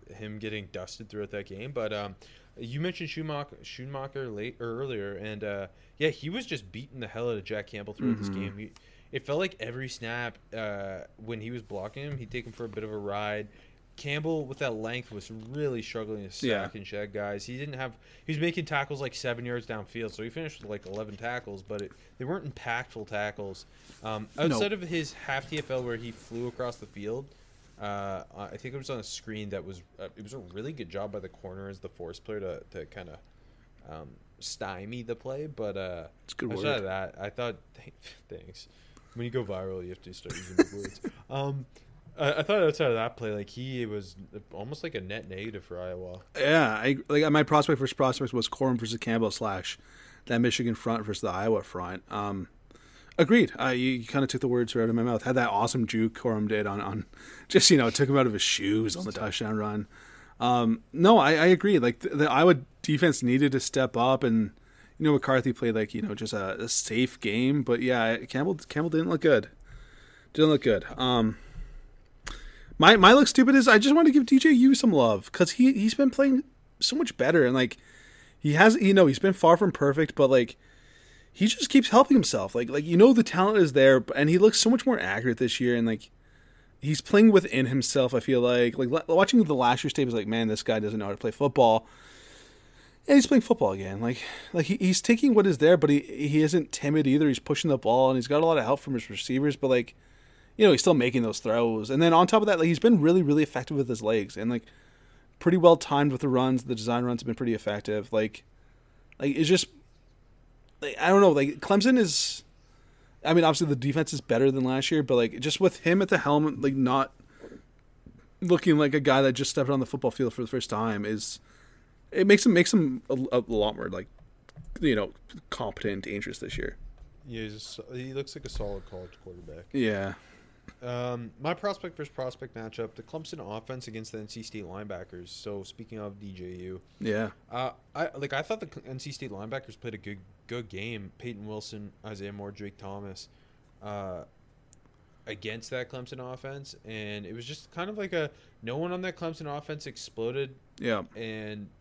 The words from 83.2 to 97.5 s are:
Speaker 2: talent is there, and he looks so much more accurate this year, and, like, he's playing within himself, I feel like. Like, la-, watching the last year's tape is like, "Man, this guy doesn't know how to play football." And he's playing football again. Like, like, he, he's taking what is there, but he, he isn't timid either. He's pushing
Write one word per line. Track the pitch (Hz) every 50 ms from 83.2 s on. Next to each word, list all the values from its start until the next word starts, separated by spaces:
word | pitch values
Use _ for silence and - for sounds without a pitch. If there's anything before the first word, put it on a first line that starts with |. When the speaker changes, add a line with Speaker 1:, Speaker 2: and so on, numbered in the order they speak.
| 226
Speaker 2:
talent | - - 175 185 202 220 208
is | 175 147 127
there, | 139 135 135 131 131 - - -
and | 139 147 151
he | 170
looks | 180 202 220 - -
so | - 226
much | 254 240 -
more | 269 240 -
accurate | - 92 98 110 120 123 113
this | - 131 117 - -
year, | 127 123 120
and, | 117 117
like, | 113 110 104 - - _ _ _ _ _ - - - _ _ _ _ _ _
he's | - 147 156 -
playing | - - - 202 220 220
within | 202 185 180 - - 131 127
himself, | 117 131 135 120 - - 139 127 120 127
I | 120
feel | - - 131 123
like. | 120 123 123 123 120 120 117
Like, | 123 131 120
la-, | 139 160 - - 165
watching | 180 202 - 262 240
the | 208 151 147
last | 127 127 120 123 120 -
year's | 131 -
tape | - 135 123
is | 117
like, | 113 95
"Man, | 107 113 117 113 110
this | 107 107
guy | - - 113 107
doesn't | 107 104 110 107
know | 104
how | 101
to | 98
play | - - 113
football." | - - 143 139 - 143 123 113 113 110 - - - - - - - - - - - - - - - - _ - - - - - _ _ -
And | - 285
he's | 285 -
playing | - 285 240
football | - - 233 - 139 101
again. | 95 98 98 95 98 101
Like, | 117 117 123 - - - - - - -
like, | - 170 151
he, | 143 202 -
he's | 190 185 180 -
taking | - - 233 226 - 277 226
what | 214 196
is | 196 160 120
there, | 151 160 185
but | 160 143 147
he, | 143 143
he | - - 101 123 147 143 143 156
isn't | 156 151 170 170 151 - -
timid | - - 143 151 156 143
either. | 135 135 147 156 147
He's | - -
pushing | - -